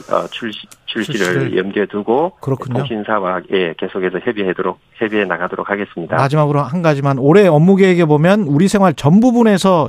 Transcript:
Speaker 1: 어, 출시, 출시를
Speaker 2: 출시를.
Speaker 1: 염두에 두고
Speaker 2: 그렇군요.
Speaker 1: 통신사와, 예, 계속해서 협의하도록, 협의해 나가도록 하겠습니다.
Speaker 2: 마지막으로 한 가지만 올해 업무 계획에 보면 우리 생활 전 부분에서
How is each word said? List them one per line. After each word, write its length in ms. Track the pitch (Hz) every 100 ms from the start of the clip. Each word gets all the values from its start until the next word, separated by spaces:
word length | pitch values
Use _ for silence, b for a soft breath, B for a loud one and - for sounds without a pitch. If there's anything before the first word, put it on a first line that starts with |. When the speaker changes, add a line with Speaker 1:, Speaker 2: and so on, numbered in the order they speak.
| -
Speaker 1:
어, 160 | 87 85
출시, 380 | - 113 101 - - -
출시를 320 | 113 104 113
Speaker 2:
출시를. 380 | 90 87 135 92
Speaker 1:
염두에 280 | 95 104 98
두고 460 | 104 104 113 175 -
Speaker 2:
그렇군요. 380 | - - - 120
Speaker 1:
통신사와, 640 | 139 107 104 107 92 90 -
예, 200 | 95 87 80
계속해서 420 | 92 98 92 87
협의하도록, 580 | 123 104 95 87 92 - _ -
협의해 280 | 110 107
나가도록 460 | 95 85 90 95 95
하겠습니다. 480 | 101 98 - 82 82
Speaker 2:
마지막으로 420 | 135 151 147 143
한 220 | 127 175
가지만 360 | 165 139 139 135
올해 300 | 139 190 190
업무 300 | 147 180 190
계획에 260 | 190 175
보면 380 | 160 147 170 214
우리 260 | 156 143 190
생활 260 | 202 190
전 280 | - 143 196
부분에서 680 | 254 233 226 185 196 175